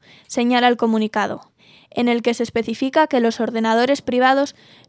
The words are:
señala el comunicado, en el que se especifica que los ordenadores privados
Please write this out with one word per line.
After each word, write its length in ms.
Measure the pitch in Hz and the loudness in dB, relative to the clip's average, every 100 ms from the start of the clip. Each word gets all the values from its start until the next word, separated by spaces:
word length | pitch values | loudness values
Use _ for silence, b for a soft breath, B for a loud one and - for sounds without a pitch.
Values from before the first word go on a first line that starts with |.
| b b b | b b b
señala 420 | - 240 247 247 | -2 0 2 2
el 80 | 240 | 2
comunicado, 720 | 233 220 214 214 196 - - _ b b b | 0 0 -2 -2 -4 -6 -16 _ b b b
en 200 | - 240 | -4 0
el 120 | 233 | 0
que 120 | 233 | 0
se 100 | 233 | -2
especifica 640 | 233 233 226 226 269 320 311 | -4 -4 -4 -4 0 2 2
que 140 | 262 | 2
los 180 | 233 226 | 0 0
ordenadores 600 | 214 226 226 226 247 277 | -4 -2 0 2 2 0
privados 540 | - 247 254 269 285 - b b | -2 2 2 2 0 -6 b b